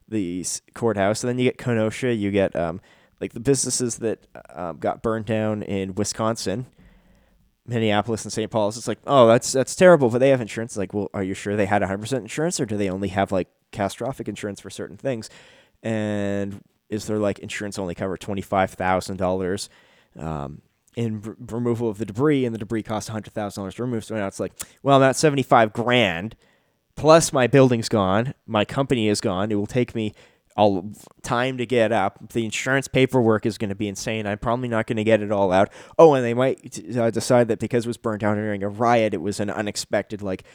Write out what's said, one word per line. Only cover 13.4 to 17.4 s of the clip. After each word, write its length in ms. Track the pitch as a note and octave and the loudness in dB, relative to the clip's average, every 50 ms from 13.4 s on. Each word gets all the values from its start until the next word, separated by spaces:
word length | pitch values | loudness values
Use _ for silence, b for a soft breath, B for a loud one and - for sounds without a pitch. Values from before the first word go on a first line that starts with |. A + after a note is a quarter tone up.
| F2+ - _ _ _ _ | -2 -4 _ _ _ _
catastrophic 560 | - - G2+ F#2+ - - A#2 B2+ C3 - G#2 | -6 -4 -4 -4 -4 -4 -8 -8 -8 -8 -8
insurance 320 | - G#2 - - G#2 G2 - | -10 -10 -8 -8 -10 -10 -10
for 120 | - G2 | -14 -14
certain 260 | - - F#2+ - F2 | -12 -12 -12 -12 -12
things? 320 | - - C3+ B2+ A2 G#2+ B B B B B B B B B B _ - | -10 -6 -6 -6 -6 -8 B B B B B B B B B B _ -6
And 800 | A2+ A2+ G#2+ G#2+ G#2 G#2 G#2 G2+ G2+ G2+ G2+ G2+ G2+ G2 G2 - _ _ _ _ _ | -4 -4 -2 -2 -2 -2 -2 -2 -2 -4 -4 -4 -6 -8 -12 -18 _ _ _ _ _
is 180 | G#2 G#2+ - | -8 -8 -4
there, 120 | - G#2+ G#2+ | -4 -2 0
like, 200 | G#2 G2+ F#2+ | 0 0 -2
insurance 400 | - | -4